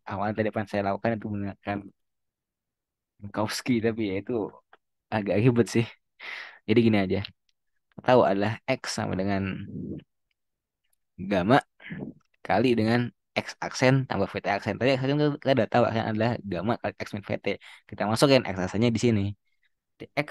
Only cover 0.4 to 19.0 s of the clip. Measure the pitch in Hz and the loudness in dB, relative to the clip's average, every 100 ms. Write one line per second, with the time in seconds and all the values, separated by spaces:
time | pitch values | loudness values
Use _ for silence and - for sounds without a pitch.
0.4 | 107 113 104 104 98 98 113 113 113 101 | -2 -2 -4 -2 -2 0 -2 -2 -4 -6
1.4 | 98 98 - 101 98 - _ _ _ _ | -6 -8 -6 -6 -8 -20 _ _ _ _
2.4 | _ _ _ _ _ _ _ _ 101 - | _ _ _ _ _ _ _ _ -10 -4
3.4 | 107 - - 120 113 113 107 95 101 123 | -4 -4 -2 0 0 0 -2 -4 -4 -4
4.4 | 95 - _ - _ _ - 110 101 92 | -4 -10 _ -20 _ _ -6 -4 0 2
5.4 | 123 120 110 - 117 - _ - - - | 4 4 4 2 -2 -4 _ -20 -16 -14
6.4 | - - - 110 113 107 92 98 101 - | -16 -8 0 4 4 4 2 -2 -4 -14
7.4 | _ _ _ _ _ - - 127 95 98 | _ _ _ _ _ -6 4 6 6 4
8.4 | 101 107 - 131 - - 107 95 98 95 | 0 -2 -4 -4 -4 -4 -4 -2 -2 -2
9.4 | 98 95 104 101 - - - _ _ _ | -2 -6 -10 -10 -10 -12 -14 _ _ _
10.4 | _ _ _ _ _ _ _ - 92 98 | _ _ _ _ _ _ _ -12 -2 0
11.4 | 92 131 - _ - - - - _ _ | 4 4 2 _ -16 -12 -12 -16 _ _
12.4 | - 95 127 117 107 120 120 - _ - | -2 2 4 4 2 2 -2 -8 _ -6
13.4 | - - - - 127 135 131 101 95 101 | -6 -6 -10 2 4 4 2 -2 -2 -4
14.4 | - 101 107 101 120 131 131 147 147 143 | -2 -2 -2 0 0 2 0 2 2 0
15.4 | 127 131 104 123 107 113 113 110 113 117 | 0 2 2 4 2 2 -2 0 0 -2
16.4 | 98 87 101 117 104 - - 104 98 110 | -4 -4 -2 -2 -4 -6 -10 -10 -8 -6
17.4 | - 98 - - - 98 101 110 147 135 | -4 -6 -10 -20 -14 -6 -2 2 4 4
18.4 | - 95 90 98 120 110 | 2 -4 -4 0 0 2